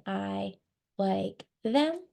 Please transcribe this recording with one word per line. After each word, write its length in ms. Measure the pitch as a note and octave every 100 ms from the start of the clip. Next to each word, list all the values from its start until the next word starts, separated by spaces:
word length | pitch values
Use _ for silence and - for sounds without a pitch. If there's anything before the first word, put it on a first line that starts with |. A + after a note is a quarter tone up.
I 500 | - G3 G3 G3 G3 F#3+ _ _ _ -
like 480 | G3 F#3+ F#3+ - - _
them 380 | A3 B3+ D#4 E4+ F4+